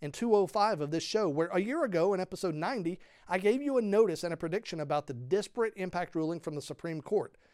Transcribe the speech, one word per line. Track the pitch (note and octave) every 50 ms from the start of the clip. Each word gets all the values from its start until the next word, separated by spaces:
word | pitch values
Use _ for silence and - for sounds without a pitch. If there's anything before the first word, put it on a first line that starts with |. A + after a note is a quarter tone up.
and | D3+ D3 -
two | - A#3 A#3 G#3+
oh | G#3 F#3+
five | E3+ - G#3+ G3+ A3 G#3 D3
of | D3 C#3+
this | D#3+ E3 -
show, | - - G#3+ G#3 F3
where | C#3 D3+ E3 F3+ G3
a | F#3
year | G3 A3+ C#4 E4+ D#4
ago | A3+ F3 E3 E3+ G3+ G3+
in | F3+
episode | F#3 - - - - F3+ D#3
ninety, | D3+ E3 G#3 C4+ A3+ E3+ E3 F#3 - - - - - _ -
I | F3
gave | F#3 F#3+ G#3 A#3+ C4+
you | C#4+ C#4+ C4+
a | B3+ A3+
notice | G3+ G3 G#3+ A3+ F#3+ E3 - -
and | E3+ E3
a | D#3+
prediction | F3 D#3+ F3 A3 A3+ - - D#3+
about | D3 C#3 D3 D3 -
the | - C3+
disparate | A#2+ B2 B2+ F3+ G#3 G3+ - - A#3+ A3+ A3 A3
impact | G3+ F#3 F3+ - F3 F3 - -
ruling | E3 D#3 D#3+ E3+ E3
from | - E3 D3
the | D3 -
Supreme | - C#3+ - - E3+ D#3+ D#3 -
Court. | - G#3+ G3 A#2+ - - _ _ _